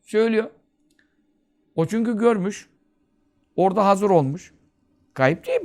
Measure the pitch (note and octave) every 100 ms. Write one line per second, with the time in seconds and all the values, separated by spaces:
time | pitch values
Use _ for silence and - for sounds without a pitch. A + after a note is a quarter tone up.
0 | _ G#3+ A3+ A3 A3+ - _ _ _ _
1 | _ _ _ _ _ _ _ - D#3+ A3
2 | A#3 G#3+ A#3 A3+ F3+ G3+ - _ _ _
3 | _ _ _ _ _ - F#3+ F#3+ G3 G3
4 | G3+ F3 C3+ D#3+ - _ _ _ _ _
5 | _ - C3 E3+ - B4+